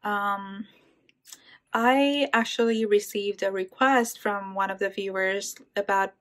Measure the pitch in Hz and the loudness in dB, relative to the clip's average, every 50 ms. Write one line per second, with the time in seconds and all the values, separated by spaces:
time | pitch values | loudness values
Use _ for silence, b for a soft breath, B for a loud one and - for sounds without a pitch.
0 | _ 208 208 202 202 202 202 196 196 196 196 202 220 b b b b b b b | _ -2 -4 -2 0 -2 -2 -2 -4 -10 -10 -12 -12 b b b b b b b
1 | b _ _ _ _ B B B B B B B B _ - 226 233 240 262 277 | b _ _ _ _ B B B B B B B B _ -2 0 4 4 4 4
2 | 277 285 285 285 285 269 - 233 226 - - - 233 233 226 220 226 214 208 208 | 4 2 2 0 -2 0 2 0 0 0 0 0 2 2 2 0 2 4 2 2
3 | 208 - - 208 202 202 202 - - 196 190 190 190 185 - - 262 262 269 254 | 2 0 -6 -4 -4 -4 -4 -2 -4 -4 -2 -2 -6 -6 -2 2 2 4 4 4
4 | 233 226 - - - 220 208 202 196 196 190 190 196 190 196 190 202 196 196 - | 2 0 -4 -6 -4 -4 -4 -4 -6 -8 -4 -4 -4 -4 -2 -2 -4 -4 -2 -4
5 | 202 196 190 190 190 190 190 202 202 - - - - _ _ 202 202 - 196 196 | -6 -4 -2 0 0 0 0 -2 -4 -8 -12 -12 -18 _ _ -6 -2 0 2 0
6 | 196 196 - _ | 0 0 -4 _